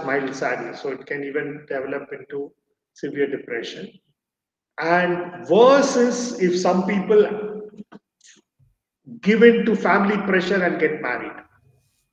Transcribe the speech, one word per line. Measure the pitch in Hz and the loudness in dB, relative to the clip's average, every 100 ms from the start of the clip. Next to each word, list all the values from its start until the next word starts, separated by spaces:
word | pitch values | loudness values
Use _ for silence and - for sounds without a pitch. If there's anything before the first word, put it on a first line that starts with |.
| 135 | -4
mild | 139 131 127 | -4 -4 -6
sadness. | 135 123 117 - | -6 -6 -8 -10
So | 143 | -8
it | 127 - | -8 -10
can | 143 | -10
even | 139 147 143 151 - | -8 -8 -8 -12 -10
develop | 139 135 139 139 | -8 -6 -8 -10
into | 139 - 143 143 _ _ _ _ | -16 -12 -12 -12 _ _ _ _
severe | - 143 139 135 | -12 -10 -4 -4
depression. | 131 - 117 - - 202 - _ _ _ _ _ _ _ - | -4 -8 -10 -10 -12 -16 -18 _ _ _ _ _ _ _ -8
And | 160 175 175 175 - - - | 0 2 2 -2 -6 -10 0
worse | 185 247 277 - 247 | 6 8 6 4 2
is | 240 - - - | 0 0 -6 -2
if | 180 175 | 0 2
some | 185 185 190 | 2 0 0
people | 202 196 208 - - - - - - - - _ _ - _ _ _ _ _ _ _ 139 120 | -2 2 4 4 0 -8 -10 -14 -18 -20 -20 _ _ -20 _ _ _ _ _ _ _ -20 -6
give | 190 220 | 0 8
in | 233 220 233 | 8 8 2
to | 190 | 0
family | 190 202 202 202 | 2 2 2 0
pressure | - 185 175 151 | 0 0 2 0
and | 175 160 | 0 0
get | 151 151 | -2 -2
married. | 127 117 151 - - _ _ _ _ _ _ | -6 -6 -8 -14 -20 _ _ _ _ _ _